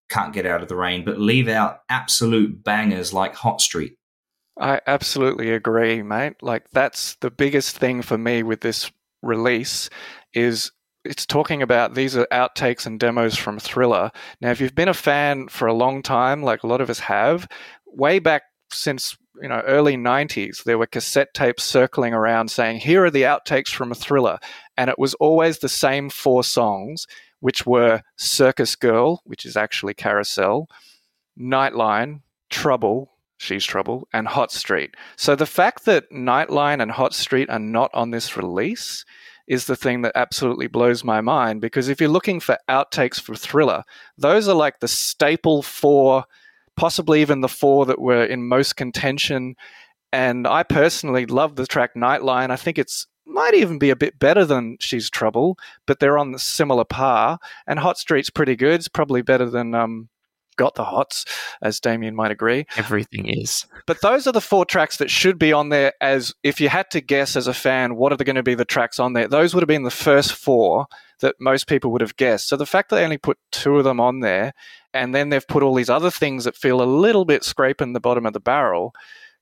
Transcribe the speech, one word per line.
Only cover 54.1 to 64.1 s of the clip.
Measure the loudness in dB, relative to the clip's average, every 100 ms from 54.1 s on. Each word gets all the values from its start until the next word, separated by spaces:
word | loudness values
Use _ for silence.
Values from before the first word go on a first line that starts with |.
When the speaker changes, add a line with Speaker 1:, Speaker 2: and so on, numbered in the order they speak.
| 2
Speaker 2:
better | 4 6
than | 4 2 -2 -8
She's | -6 -4 -6
Trouble, | -2 0 2 0 -2 -12 -12 -4
but | 2
they're | 4 4
on | 0
the | -4
similar | -6 -2 2 2
par. | 0 0 2 2 2 -2 -10 -18 -8
And | -2
Hot | -2 -2
Street's | 0 0 0
pretty | -2 0
good. | 2 2
It's | 2 -2
probably | -4 0 0
better | 2 2 2
than, | -2 -2
um, | -2 -2 -4 -14 _ _ _ _ 0
Got | 0
the | 0
Hots, | -4 -2 -2 -6 -10 -10 -12 -6
as | -6 -2
Damien | -4 -4 -4
might | -4 -4
agree. | 0 0 0 -4 -6
Speaker 3:
Everything | -2 -2 -4 -8 -6
is. | -6 -4 -6 -8 -14 -6
Speaker 2:
But | 0
those | 2